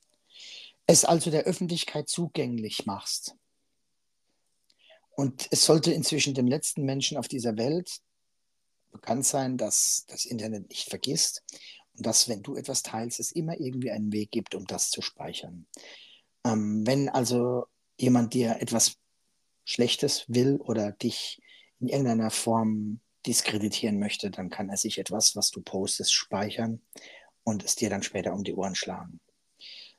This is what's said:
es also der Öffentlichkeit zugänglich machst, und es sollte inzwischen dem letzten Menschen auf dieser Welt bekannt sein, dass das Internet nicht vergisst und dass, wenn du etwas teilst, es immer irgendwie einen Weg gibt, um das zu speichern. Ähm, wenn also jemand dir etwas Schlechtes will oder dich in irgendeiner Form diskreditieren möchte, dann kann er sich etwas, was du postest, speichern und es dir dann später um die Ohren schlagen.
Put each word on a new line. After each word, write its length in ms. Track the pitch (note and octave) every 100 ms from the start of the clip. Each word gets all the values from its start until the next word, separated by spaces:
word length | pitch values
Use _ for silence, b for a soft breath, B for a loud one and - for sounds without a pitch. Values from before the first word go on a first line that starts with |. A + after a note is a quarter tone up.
| _ _ _ B B B B B -
es 180 | E3+ -
also 260 | E3+ E3
der 120 | D3+
Öffentlichkeit 640 | - E3 F3 E3+ - D3+ D3
zugänglich 760 | - E3+ - B2 A#2 G#2+ - G#2+
machst, 500 | G2 - - - - _ _ _ _ _ _ _ _ _ _ _ _ _ b b b b -
und 300 | C#3 - -
es 160 | D3+ -
sollte 260 | D#3 E3+
inzwischen 440 | D#3 - D3 C#3 C3+
dem 120 | B2
letzten 360 | D3+ - -
Menschen 340 | C3+ C3+ - C#3+
auf 100 | A#2+
dieser 300 | C3+ A#2 G#2+
Welt 440 | B2 E3+ F3+ - _ _ _ _ _ _ _ _ _
bekannt 340 | - - A#2+ C3+
sein, 320 | C#3 C3 B2
dass 480 | G#2+ - - - -
das 180 | - -
Internet 440 | A#2 A2 G#2 F#2
nicht 200 | - -
vergisst 540 | - C3 E3 - - - B B B B -
und 100 | A2+
dass, 240 | A2+ -
wenn 140 | G2+
du 120 | A#2 -
etwas 280 | - C3+
teilst, 360 | - A2+ A#2+ -
es 120 | -
immer 280 | E3 D#3+ -
irgendwie 300 | C3 B2+ B2+
einen 220 | G#2 G#2+
Weg 160 | G#2+ G#2
gibt, 240 | A2 -
um 140 | F#2+ F#2+
das 240 | - -
zu 100 | -
speichern. 640 | - - - - - F2 - - B B B B B B A#2+
Ähm, 400 | G#2+ G#2 G#2+ A2
wenn 240 | C#3 C3+
also 560 | C3+ A#2+ B2 B2 B2 - _ _ -
jemand 360 | B2+ B2 A2+ B2
dir 260 | A2+ A2+
etwas 360 | B2 A2+ - - _ _ _ _ _ _ -
Schlechtes 600 | - A#2+ - C#3+ - -
will 300 | A#2+ C3 C#3
oder 340 | - A2+ G#2
dich 500 | - A#2 - - - b b b b
in 80 | B2+
irgendeiner 420 | C#3 B2+ A2+ A2+
Form 680 | - A#2 A2+ A2 G#2+ G#2 A2+ _ _ -
diskreditieren 720 | A#2 - G#2 G#2 - A2+ G2+
möchte, 320 | G#2 - G2+
dann 220 | F#2 F2+
kann 180 | - G2
er 80 | G2+
sich 220 | A2 -
etwas, 360 | - - - G2+
was 140 | -
du 120 | F#2+
postest, 520 | - F#2+ G2 - -
speichern 680 | - - G2 G#2+ - A2+ A2+ _ - B B B B
und 200 | - G#2
es 120 | - -
dir 140 | G#2+
dann 140 | G2
später 300 | - G2 F2 F#2+
um 80 |
die 100 | F#2+
Ohren 220 | F#2+ F#2+ F#2
schlagen. 440 | - F2+ F2 - _ _ _ _ B B B